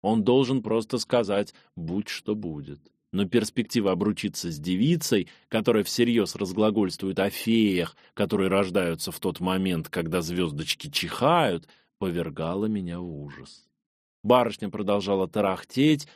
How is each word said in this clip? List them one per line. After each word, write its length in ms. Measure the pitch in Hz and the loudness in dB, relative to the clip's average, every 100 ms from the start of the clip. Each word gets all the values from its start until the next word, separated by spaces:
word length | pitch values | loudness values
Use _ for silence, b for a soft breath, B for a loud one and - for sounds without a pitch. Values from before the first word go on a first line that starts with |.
Он 240 | 101 113 104 | 2 2 4
должен 360 | 127 127 135 | 4 4 0
просто 360 | 107 110 110 123 | 0 -2 0 -6
сказать: 560 | - 123 101 101 101 b b - | 0 0 2 0 -2 b b -12
"Будь 320 | 80 92 107 | -4 -4 -4
что 260 | - - 107 | -8 -4 -4
будет". 460 | 87 76 69 71 _ _ _ | -4 -8 -12 -16 _ _ _
Но 120 | 92 98 | -4 2
перспектива 680 | 117 107 - 110 120 101 | 2 0 -4 -2 0 0
обручиться 600 | 90 104 98 104 - 87 | 2 0 -2 -4 -4 -8
с 80 | 78 | -6
девицей, 720 | 78 92 131 170 - 110 87 B B | -2 2 2 2 2 0 0 B B
которая 360 | 110 107 110 | -2 2 2
всерьез 520 | 104 - 120 117 95 - | 0 2 2 4 0 -2
разглагольствует 840 | 98 92 107 104 95 - 95 95 | -4 2 2 2 0 -2 -4 -2
о 100 | 98 | -2
феях, 680 | - - 113 107 90 82 - b | -2 0 4 4 2 -2 -8 b
которые 360 | - 101 101 95 | -4 0 2 2
рождаются 600 | 98 95 92 87 82 - | 2 2 0 0 -2 -6
в 80 | - | -6
тот 200 | 95 82 | -6 -2
момент, 500 | 90 95 92 87 - | 0 0 0 -2 -4
когда 320 | - 82 90 | -4 -2 -2
звездочки 680 | 82 87 87 73 78 - - | 0 -2 -2 -2 -6 -6 -6
чихают, 760 | - 85 - 131 170 135 85 - b b _ | -6 -6 0 2 4 2 -2 -8 b b _
повергала 640 | 95 87 80 73 80 92 107 | -4 -2 -4 -6 -6 -4 -2
меня 340 | 104 90 87 | -4 -6 -8
в 60 | 90 | -10
ужас. 640 | 76 73 67 67 - _ _ _ _ _ _ | -10 -12 -16 -20 -20 _ _ _ _ _ _
Барышня 480 | 101 123 117 104 104 | 4 4 4 -2 -8
продолжала 560 | 101 101 104 95 98 92 | -6 0 0 2 0 0
тарахтеть, 800 | 104 101 92 - - 147 147 - | 0 0 0 -6 2 4 4 -2